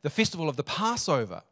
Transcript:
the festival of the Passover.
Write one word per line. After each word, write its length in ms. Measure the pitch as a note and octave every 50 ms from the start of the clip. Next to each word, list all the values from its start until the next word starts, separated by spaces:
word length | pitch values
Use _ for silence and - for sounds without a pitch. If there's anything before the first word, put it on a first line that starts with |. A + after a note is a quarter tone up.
the 80 | - D3+
festival 380 | - - A3 G#3 - E3+ D#3+ D#3
of 80 | C#3
the 80 | B2 C3+
Passover. 760 | - - D#3+ G#3+ A3+ A#3+ A#3 - - G3 - A2+ G2 F2 - - _